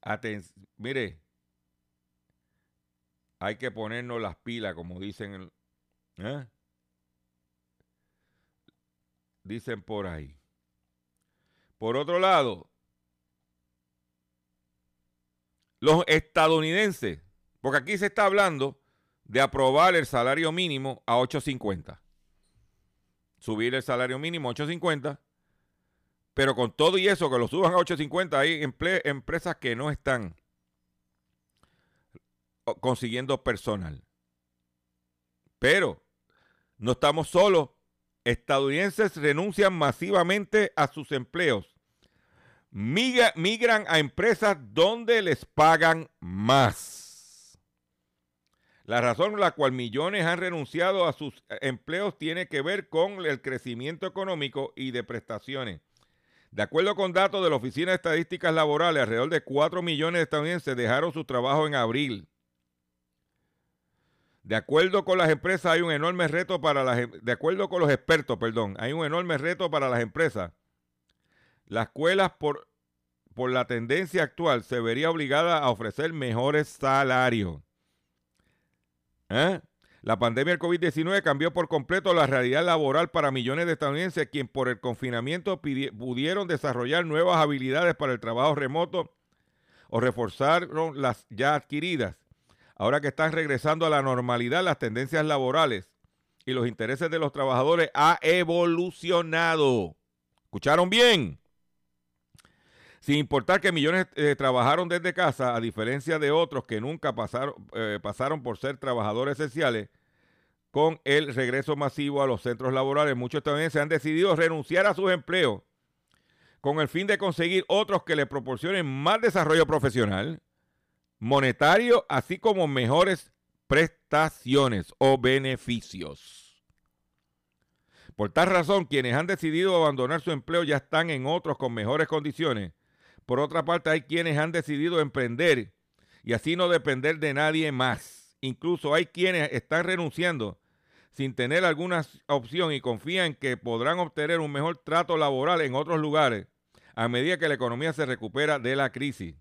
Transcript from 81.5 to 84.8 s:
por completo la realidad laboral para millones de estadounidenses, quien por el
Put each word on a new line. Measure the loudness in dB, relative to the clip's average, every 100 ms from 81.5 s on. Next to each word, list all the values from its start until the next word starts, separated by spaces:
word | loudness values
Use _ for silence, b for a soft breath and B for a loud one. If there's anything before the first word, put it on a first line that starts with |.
por | 0 0
completo | -2 0 -2 2
la | 4 4
realidad | 2 2 2 2
laboral | 2 2 2 0
para | 0 0
millones | 0 -2 -2 -2
de |
estadounidenses, | -2 -2 -2 -4 -4 -4
quien | -4 -6
por | -4 -4
el | -2